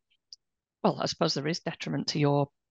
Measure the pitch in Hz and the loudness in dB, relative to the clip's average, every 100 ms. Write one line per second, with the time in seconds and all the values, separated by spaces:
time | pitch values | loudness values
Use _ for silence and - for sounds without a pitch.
0 | _ _ _ - _ _ _ _ 208 147 | _ _ _ -20 _ _ _ _ 0 0
1 | 143 - 165 156 143 170 - - - 147 | -2 0 0 0 -2 -4 -6 -8 -6 -4
2 | - - 143 143 139 _ _ | -2 2 2 2 0 _ _